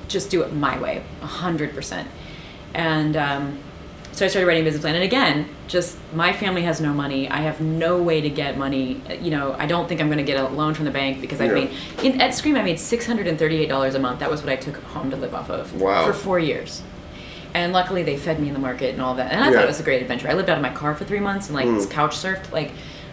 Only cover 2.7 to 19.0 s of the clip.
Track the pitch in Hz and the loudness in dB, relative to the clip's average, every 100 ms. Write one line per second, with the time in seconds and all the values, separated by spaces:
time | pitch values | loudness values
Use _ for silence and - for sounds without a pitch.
2.7 | - 165 156 151 156 143 139 143 139 - | -2 0 2 2 2 2 0 -4 -6 -12
3.7 | - - - - - 190 202 180 165 160 | -16 -16 -16 -12 0 2 4 4 4 4
4.7 | 147 156 165 190 247 208 147 151 - - | 2 0 2 2 4 4 4 0 -8 -2
5.7 | 180 175 - - 160 175 190 208 185 170 | 0 0 -4 -6 2 2 2 0 2 2
6.7 | 156 151 143 143 135 135 - 156 151 156 | 2 0 0 0 -2 -2 0 0 0 0
7.7 | 160 165 180 175 160 147 139 143 135 135 | 2 2 2 4 2 2 0 -2 -2 -2
8.7 | 139 131 131 - - 170 151 139 - 151 | 0 0 -4 -8 -6 -2 0 0 -2 0
9.7 | 170 165 165 151 151 139 135 131 135 151 | 0 0 0 2 2 2 0 0 0 0
10.7 | 156 151 135 135 135 135 135 139 101 135 | 0 -2 0 -2 -2 -4 0 2 2 2
11.7 | - - - 269 254 254 - 302 277 196 | -4 -10 0 2 4 2 2 2 2 2
12.7 | 160 - 233 226 233 180 156 160 160 151 | 0 0 -2 0 0 0 2 2 2 2
13.7 | 135 135 135 127 127 143 151 147 135 - | 2 2 2 0 0 -2 -2 -2 -4 -4
14.7 | 143 - - 135 131 127 - - - - | -8 -10 -8 -6 -4 -4 -6 -6 -6 -6
15.7 | - 190 196 165 - 190 180 160 120 - | 0 2 4 4 2 2 2 2 -2 -6
16.7 | - - - - - - - - 175 175 | -10 -12 -16 -16 -16 -14 -14 -6 -2 2
17.7 | 185 180 190 151 139 175 156 147 139 135 | 2 2 0 0 0 0 0 0 -2 -4
18.7 | 123 127 110 | -2 -2 -2